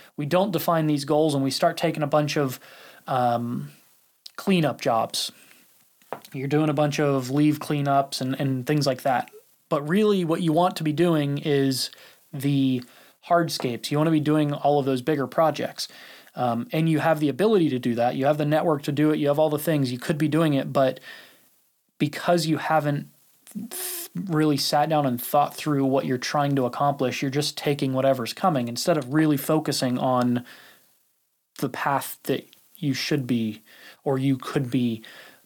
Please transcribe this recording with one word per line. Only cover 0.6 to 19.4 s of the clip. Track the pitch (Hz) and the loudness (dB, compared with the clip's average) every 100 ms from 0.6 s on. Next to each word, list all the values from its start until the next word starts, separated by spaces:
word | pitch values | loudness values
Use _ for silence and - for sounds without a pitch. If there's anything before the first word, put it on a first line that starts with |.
| - 165 156 | 0 2 2
these | 147 139 | 0 2
goals | 151 156 | 2 2
and | 143 | 2
we | 135 | 0
start | - 170 165 | 0 0 0
taking | 165 156 | -2 -2
a | 147 | 0
bunch | 151 151 156 | 0 0 0
of, | 139 123 - - - - - | -2 -4 -14 -20 -20 -18 -4
um, | 131 123 120 120 131 143 - _ _ _ _ - - | 0 2 0 -2 -6 -10 -16 _ _ _ _ -20 -6
cleanup | - 180 147 - | 0 2 2 0
jobs. | 139 113 - - - - - - _ _ _ _ _ - - | 0 0 0 -4 -8 -10 -20 -20 _ _ _ _ _ -16 -12
You're | 139 135 | -8 -2
doing | 147 156 | 0 2
a | |
bunch | 147 151 143 | 2 0 2
of | 143 139 123 | 0 0 0
leave | 143 151 151 | 2 2 2
cleanups | - 147 143 139 139 - | -2 -2 2 2 0 -4
and, | 131 135 | -4 -2
and | 135 131 123 | -2 -2 0
things | 151 139 | 0 0
like | 127 | 0
that. | 139 123 - - - _ _ | 0 -2 -4 -12 -20 _ _
But | 151 147 | -4 0
really | 190 214 196 | 2 4 2
what | 165 165 | 0 0
you | 170 | 2
want | 156 208 - | 2 2 0
to | |
be | 156 | -2
doing | 151 175 156 143 143 | 2 2 2 0 -2
is | 156 143 135 127 - - - - _ | 0 2 2 0 -6 -10 -20 -20 _
the | 147 139 143 135 127 123 - - _ - | -6 0 2 2 0 -4 -18 -20 _ 0
hardscapes. | 170 165 - 127 117 - | 2 2 -2 -4 -6 -4
You | 147 | 0
wanna | 156 | 2
be | 156 | 2
doing | 147 151 147 | 2 2 2
all | 143 143 147 | 0 2 2
of | 135 | 2
those | 131 | 0
bigger | 123 151 127 | 0 -2 -2
projects. | - 160 147 - - - - - - - - | 2 2 0 -6 -8 -14 -14 -20 -20 -14 -4
Um, | 123 117 117 | -2 -2 -2
and | 160 160 | 0 2
you | 151 | 2
have | 160 156 | 2 2
the | 151 | 0
ability | 127 208 208 156 | 0 2 4 2
to | 127 | 0
do | 123 117 | -2 0
that. | 120 147 | 0 2
You | 135 | 0
have | 151 | 2
the | 147 | 2
network | 156 170 143 | 2 2 0
to | 147 | -2
do | 147 151 | 0 2
it. | 151 | 2
You | 143 | 0
have | |
all | 143 | 2